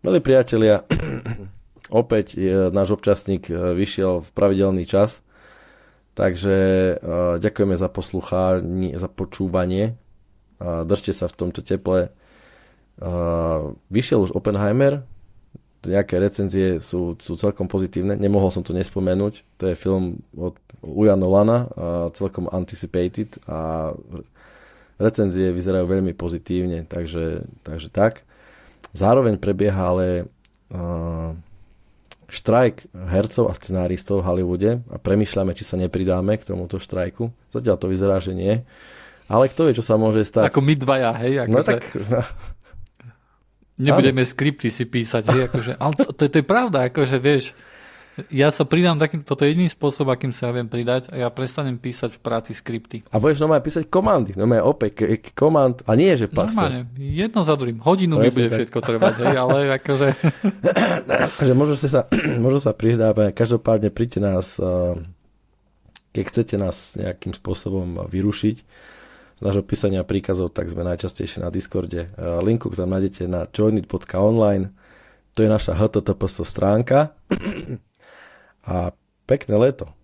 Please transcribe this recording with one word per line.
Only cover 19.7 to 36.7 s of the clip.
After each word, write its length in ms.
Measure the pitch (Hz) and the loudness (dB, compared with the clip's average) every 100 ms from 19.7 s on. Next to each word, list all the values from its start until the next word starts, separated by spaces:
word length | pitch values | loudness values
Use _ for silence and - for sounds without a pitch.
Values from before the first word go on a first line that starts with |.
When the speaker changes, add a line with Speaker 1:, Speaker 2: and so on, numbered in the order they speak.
Speaker 1:
je 20 | |
film 480 | 85 95 95 92 87 - - | -2 -2 0 -2 -6 -14 -10
od 180 | 87 - _ - | -10 -10 _ -20
Uja 340 | - 76 107 98 | -10 2 4 4
Nolana, 480 | 92 98 107 120 120 | 4 4 6 2 0
a 440 | - 87 87 85 | -8 -6 -4 -4
celkom 320 | - 98 95 90 | -4 -6 -4 -6
anticipated 880 | 92 90 - 85 90 90 98 110 - - | -4 -6 -10 -6 -2 -2 -4 -10 -10 -12
a 400 | 78 80 80 78 76 - 87 - _ - - - _ _ _ | -8 -6 -4 -6 -8 -14 -18 -18 _ -20 -20 -20 _ _ _
recenzie 560 | 107 110 101 90 92 | -2 2 0 2 0
vyzerajú 320 | 87 90 95 90 | 0 -2 -2 0
veľmi 260 | 95 95 - | 0 -2 -4
pozitívne, 720 | 87 85 - 90 90 85 80 | -6 -8 -4 -4 -2 -6 -8
takže, 560 | 82 85 82 82 80 82 - | -8 -8 -6 -6 -6 -10 -16
takže 260 | - 80 76 | -14 -12 -8
tak. 320 | - 110 - _ _ _ - - _ - - | 0 0 0 _ _ _ -20 -20 _ -18 -2
Zároveň 400 | 95 127 123 101 | 4 4 4 0
prebieha 560 | 101 98 101 95 90 | -2 0 0 0 0
ale, 160 | 90 90 90 87 _ _ _ _ | 0 0 -2 -6 _ _ _ _
a, 640 | 90 87 85 82 82 82 82 82 - - _ _ _ _ - _ | -10 -6 -6 -6 -6 -8 -10 -16 -20 -20 _ _ _ _ -20 _
štrajk 640 | - - 113 127 123 - 87 92 | -8 2 4 4 0 -16 -12 -2
hercov 400 | 90 107 - 113 | 0 0 0 0
a 40 | 90 | -2
scenáristov 680 | - 92 90 90 - 101 | -4 -2 -2 -4 -2 -2
v 20 | 92 | 0
Hollywoode 440 | 90 90 90 101 123 120 | 0 0 0 0 0 -6
a 80 | - | -10
premýšľame, 560 | - 101 107 - 95 | 0 2 2 0 -2
či 80 | 87 | -4
sa 140 | - 92 | -6 -4
nepridáme 560 | 90 90 92 90 95 107 | -2 -2 0 0 0 -2
k 80 | - | -4
tomuto 320 | 90 90 | -8 -6